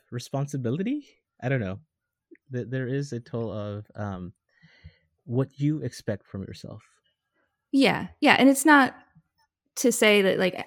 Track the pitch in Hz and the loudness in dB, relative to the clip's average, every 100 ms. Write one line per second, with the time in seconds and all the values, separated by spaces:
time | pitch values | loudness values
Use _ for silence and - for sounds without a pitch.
0 | _ 117 - 135 143 135 117 143 202 294 | _ -12 -8 -6 -6 -4 -4 -4 -4 -6
1 | - _ _ _ 127 135 98 98 _ _ | -10 _ _ _ -4 -2 -4 -8 _ _
2 | _ _ _ - - 123 110 131 123 135 | _ _ _ -20 -12 -10 -8 -6 -4 -6
3 | 143 120 123 120 113 104 104 104 104 - | -6 -10 -8 -8 -6 -6 -8 -10 -12 -10
4 | 104 92 90 - _ _ _ _ 78 _ | -8 -8 -12 -16 _ _ _ _ -20 _
5 | _ _ - 120 131 - 143 151 131 - | _ _ -6 -4 -4 -2 -2 -2 -6 -10
6 | - 101 _ 98 98 107 - 107 _ _ | -8 -8 _ -12 -12 -14 -16 -18 _ _
7 | _ _ _ _ _ _ _ 277 240 - | _ _ _ _ _ _ _ 2 2 2
8 | 180 - 294 - 269 269 320 285 262 - | -6 0 4 6 6 6 6 6 6 -2
9 | _ _ _ _ _ _ _ - 247 226 | _ _ _ _ _ _ _ -2 0 4
10 | 214 208 190 - 185 - | 4 4 4 2 -2 -4